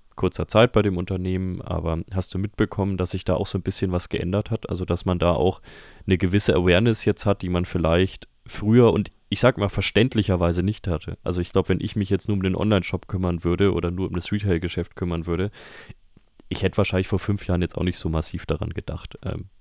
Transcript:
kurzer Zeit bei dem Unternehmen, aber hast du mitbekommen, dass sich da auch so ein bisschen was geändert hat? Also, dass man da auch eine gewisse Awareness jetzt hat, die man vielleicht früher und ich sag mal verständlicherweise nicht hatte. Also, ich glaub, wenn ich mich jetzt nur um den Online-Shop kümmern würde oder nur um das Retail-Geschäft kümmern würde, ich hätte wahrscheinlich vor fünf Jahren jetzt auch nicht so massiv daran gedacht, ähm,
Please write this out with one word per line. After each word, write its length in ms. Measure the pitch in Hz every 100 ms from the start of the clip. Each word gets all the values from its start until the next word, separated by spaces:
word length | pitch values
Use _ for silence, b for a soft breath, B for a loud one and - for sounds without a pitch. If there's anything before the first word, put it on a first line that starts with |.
| _ -
kurzer 300 | 92 - 85
Zeit 260 | 107 123
bei 100 | -
dem 140 | 104 90
Unternehmen, 640 | 87 95 92 92 92 90
aber 380 | - 85 82 82 -
hast 220 | 92 90
du 40 | 92
mitbekommen, 580 | 101 - 107 - 98 92
dass 140 | 90
sich 140 | 95
da 100 | -
auch 120 | 82 98
so 100 | 98
ein 40 |
bisschen 300 | 92 - 95
was 160 | 90 -
geändert 420 | - 87 98 -
hat? 180 | 117 -
Also, 160 | 87
dass 200 | 90 90
man 140 | - 87
da 140 | 87
auch 280 | 85 82 - B B B B B
eine 120 | 92
gewisse 360 | 92 98 -
Awareness 500 | 87 90 87 117 110
jetzt 220 | - 101 -
hat, 160 | 101
die 60 | 90
man 160 | 90
vielleicht 640 | 87 90 80 85 95 - - _ -
früher 460 | - 104 117 117
und 180 | 87 104 - -
ich 120 | 101
sag 180 | 123 131
mal 100 | 101
verständlicherweise 920 | - 95 - 123 113 101 90 87 87
nicht 240 | 92 104 -
hatte. 320 | 80 - 87
Also, 160 | - 90
ich 100 | 87
glaub, 180 | 95 92
wenn 120 | 95
ich 160 | 104 -
mich 140 | 98
jetzt 180 | 98 -
nur 80 | 101
um 80 |
den 100 | 95
Online-Shop 540 | 87 101 104 87 92 -
kümmern 340 | 98 90 87
würde 300 | 85 87 98
oder 180 | 85 87
nur 180 | 87 92
um 60 |
das 160 | 90 -
Retail-Geschäft 640 | 104 98 85 87 - 85
kümmern 320 | - 87 85 82
würde, 240 | 85 98 B B B B B _ - _ _ -
ich 140 | 90
hätte 140 | 95 -
wahrscheinlich 320 | 98 92 92
vor 100 | 95
fünf 280 | - 101 -
Jahren 140 | 87
jetzt 140 | 87 -
auch 60 |
nicht 160 | 87 87
so 100 | 85
massiv 380 | 80 82 80 -
daran 240 | 76 -
gedacht, 480 | - - 85 - -
ähm, 220 | - - 92 _